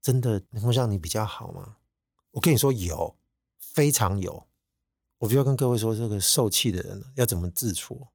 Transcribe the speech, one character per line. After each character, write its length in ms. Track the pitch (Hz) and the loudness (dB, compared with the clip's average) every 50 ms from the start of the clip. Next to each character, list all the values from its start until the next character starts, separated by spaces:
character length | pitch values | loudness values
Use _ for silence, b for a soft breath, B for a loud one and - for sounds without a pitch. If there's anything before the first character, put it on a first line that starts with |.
真 200 | - - 123 127 | 0 2 2 2
的 220 | 120 127 110 98 - _ | 4 2 0 0 -2 _
能 120 | - 113 101 | -8 -2 0
够 80 | 123 | 2
让 180 | 120 120 123 113 | 2 4 2 2
你 80 | 101 | 0
比 120 | 98 78 85 | 0 -2 -2
较 160 | - 107 110 | -2 -2 -2
好 260 | 104 - - - 85 | -4 -6 -10 -12 -14
吗？” 280 | 85 90 95 104 107 _ _ _ _ _ _ _ _ _ _ _ | -14 -14 -14 -16 -18 _ _ _ _ _ _ _ _ _ _ _
我 100 | - 143 | -10 -6
跟 140 | - 175 151 | 0 0 0
你 20 | |
说 160 | 110 - 139 131 | 2 2 0 0
有， 440 | 110 90 87 80 - 82 80 - _ _ _ _ _ _ _ _ - | 0 -2 -4 -4 -4 -6 -6 -8 _ _ _ _ _ _ _ _ -20
非 320 | - - - - 147 147 | -18 -8 0 2 2 2
常 300 | 135 - 113 92 98 101 | 4 2 2 2 0 -2
有。 260 | 92 90 - - - _ _ _ _ _ _ _ _ _ _ _ _ _ _ - | -4 -6 -8 -10 -16 _ _ _ _ _ _ _ _ _ _ _ _ _ _ -6
我 100 | - 107 | -2 2
就 80 | 117 | 2
要 60 | 139 139 | 4 4
跟 140 | 131 135 | 4 2
各 120 | 127 139 123 | 2 2 2
位 80 | 120 | 2
说， 200 | 113 107 113 113 | 2 2 0 0
这 100 | 107 117 | -2 -2
个 140 | 113 104 101 | -2 -2 0
受 280 | 92 - - - 123 107 | 2 2 4 4 4 2
气 220 | - - - 120 | 2 2 2 2
的 100 | 92 90 - | 0 -2 -4
人 200 | - 98 101 - - - | -6 -10 -12 -14 -8 -2
要 100 | 139 123 | 0 0
怎 100 | 117 - | 2 2
么 140 | 90 85 87 | 0 -2 -2
自 220 | 87 - 131 113 90 | -2 -2 -2 -2 -2
处， 340 | - - - 120 120 - - | -4 -6 -10 -12 -14 -16 -20